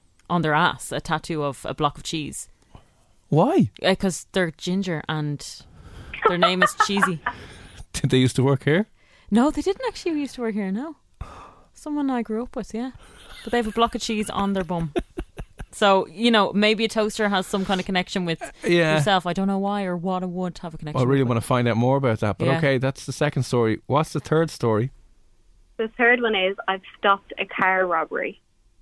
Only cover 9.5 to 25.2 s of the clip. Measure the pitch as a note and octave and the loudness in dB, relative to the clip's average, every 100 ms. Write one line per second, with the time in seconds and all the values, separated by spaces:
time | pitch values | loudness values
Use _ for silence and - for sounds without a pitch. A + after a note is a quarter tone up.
9.5 | D4 F4 G4+ B4+ - F4+ D4+ C#4 - A3+ | 2 -2 -2 -4 -4 -4 -4 -4 -6 -4
10.5 | G#3 F#3+ G3+ D#4+ - _ - - - - | -4 -4 -4 -6 -12 _ -18 -16 -16 -20
11.5 | - _ - D4+ D4 C#4 B3 A3 A3 B3+ | -20 _ -16 -8 -4 -2 -2 -2 -6 -6
12.5 | B3+ G3 A3 B3+ - - - - - A3+ | -8 -8 -8 -8 -10 -20 -20 -20 -14 -2
13.5 | A#3+ G#3+ A3+ A3+ A#3 - G#3+ G#3 - G3 | -2 0 0 0 0 -4 -4 -2 -2 -2
14.5 | G3 E3+ F3 D#3+ - - - - - - | -2 -2 -4 -4 -4 -6 -10 -12 -12 -16
15.5 | - - - G3+ F#3+ - E3 A#3+ A3+ G3 | -14 -12 0 4 4 2 0 4 4 4
16.5 | G3+ G#3 A3 A3+ A3 G#3+ G#3+ G#3 G3 F#3 | 2 2 2 0 0 -2 0 0 0 0
17.5 | G3+ F#3+ F#3 F#3 F#3 F3+ G3 F3 D#3+ E3 | -2 0 -2 0 -2 -2 -4 -2 -4 -8
18.5 | - - F3 D#3 D#3 D3 F#3 F3 F3 G3 | -6 2 4 4 4 4 2 0 -2 0
19.5 | G3 G3 G3+ F#3 F3+ F#3 F#3 F#3 F3 F3+ | 0 -2 -2 -4 -4 -2 -4 -4 -6 -6
20.5 | - E3+ D#3 D3+ C#3+ B2 C3+ B2 A#2+ - | -6 -12 -10 -6 0 2 4 2 0 0
21.5 | B2 A#2+ A2 B2 C#3 C3 A2 G#2+ G2 - | 2 2 2 2 2 2 0 0 0 0
22.5 | - C#3+ C3 C3+ - - - D3 C#3 A#2+ | 2 2 2 0 -4 -8 -2 -2 0 0
23.5 | B2 A2+ G#2+ - C#3 D#3+ D3+ - D#3 E3 | 2 2 0 0 0 0 -4 0 0 0
24.5 | - A#2+ G#2+ C3 - - _ | 0 0 2 0 -6 -20 _